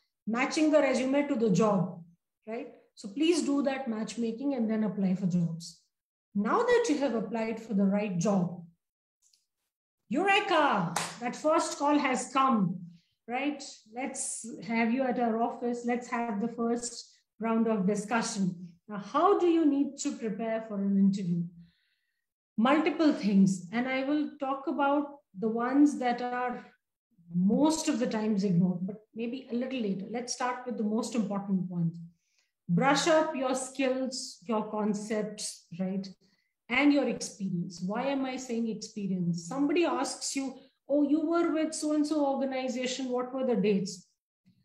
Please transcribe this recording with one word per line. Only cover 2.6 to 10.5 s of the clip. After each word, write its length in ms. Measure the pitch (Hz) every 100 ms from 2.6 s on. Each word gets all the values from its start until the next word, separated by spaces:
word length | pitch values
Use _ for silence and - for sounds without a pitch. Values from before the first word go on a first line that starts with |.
| 294 - _
So 160 | - 202
please 320 | 277 330 330
do 220 | 233 285
that 260 | 269 262 226
matchmaking 640 | 220 220 233 226 226 277
and 160 | 254 214
then 160 | 220 214
apply 300 | 202 190 185
for 100 | 185
jobs. 560 | 175 165 - - - _ _ _ _ _ 202
Now 240 | 220 392
that 260 | 494 480 381
you 120 | 262
have 160 | 269 226
applied 460 | - 226 220 220
for 120 | -
the 100 | 196
right 340 | 196 208 214 175
job, 440 | 208 190 175 - - _ _ _ _ _ _ _ _ _ _ _ _ _ -
Eureka, 840 | 269 392 403 403